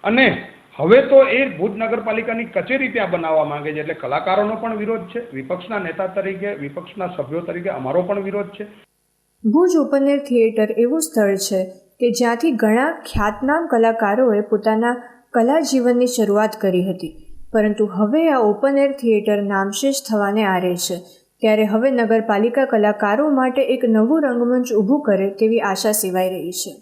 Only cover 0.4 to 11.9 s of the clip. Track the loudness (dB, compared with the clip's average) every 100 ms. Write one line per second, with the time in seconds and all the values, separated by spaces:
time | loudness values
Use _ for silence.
0.4 | -8 -20 _ -4 6 6 8 6 6 2
1.4 | 0 -2 -6 -4 -4 -2 -2 -4 -4 -6
2.4 | -4 -6 -2 -2 -2 -2 -2 -2 0 0
3.4 | 0 -4 -6 -6 -6 -8 -4 -2 0 0
4.4 | 0 -4 -6 -6 -4 -6 -6 -10 -10 -12
5.4 | -8 -8 -6 -6 -6 -6 -6 -4 -6 -6
6.4 | -8 -8 -10 -12 -14 -10 -8 -8 -6 -6
7.4 | -6 -8 -6 -6 -2 -2 -2 -4 -4 -6
8.4 | -8 -12 -18 -18 _ _ _ _ _ _
9.4 | 0 4 4 2 2 2 2 0 0 2
10.4 | 2 2 0 0 0 0 -2 0 2 0
11.4 | -2 -2 -4 -10 _